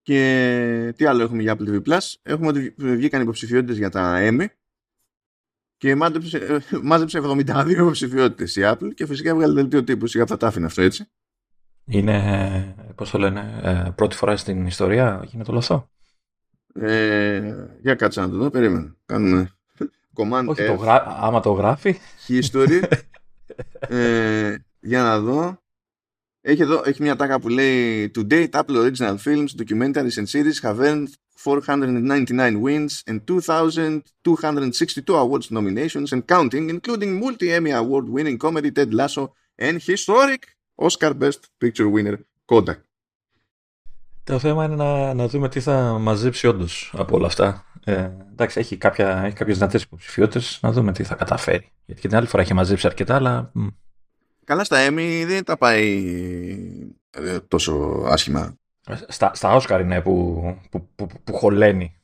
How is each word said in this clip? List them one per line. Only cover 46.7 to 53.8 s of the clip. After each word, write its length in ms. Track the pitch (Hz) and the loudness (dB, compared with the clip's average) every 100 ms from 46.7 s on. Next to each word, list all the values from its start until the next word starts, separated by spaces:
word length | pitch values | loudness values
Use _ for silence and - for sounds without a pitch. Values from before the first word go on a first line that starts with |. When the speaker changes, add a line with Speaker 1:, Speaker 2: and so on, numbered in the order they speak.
| - - - | -6 -12 -6
Speaker 2:
από 180 | 87 101 | 0 2
όλα 120 | 87 | 2
αυτά. 380 | - 98 98 - - | 2 2 0 -14 -10
Ε, 280 | - 95 92 92 92 | -2 -2 -2 -8 -20
εντάξει, 280 | - 120 - | -4 -2 -2
έχει 180 | 110 95 | -4 0
κάποια, 460 | 104 - 98 92 | 0 2 0 0
έχει 120 | 95 101 | -4 -4
κάποιες 220 | 104 95 | -2 0
δυνατές 260 | 98 107 | 2 0
υποψηφιότητες, 760 | - 87 - - 107 - 120 - | -4 -18 -10 0 0 0 -6 -4
να 100 | 117 | -2
δούμε 200 | 117 104 | 2 0
τι 120 | 92 | -2
θα 120 | 92 - | -6 -6
καταφέρει. 560 | - - - 87 - _ - | -4 -2 0 -2 -4 _ -18
Γιατί 160 | - | -10
και 60 | 95 | 0
την 100 | 107 | 0
άλλη 100 | 117 | 2
φορά 160 | 107 | 0
είχε 100 | 90 | 2
μαζέψει 340 | 92 92 98 104 | 2 2 2 0
αρκετά, 280 | - 101 135 | -2 0 2
αλλά, 360 | 127 123 120 | 2 -2 -4
μ. 140 | 113 104 - | -6 -6 -8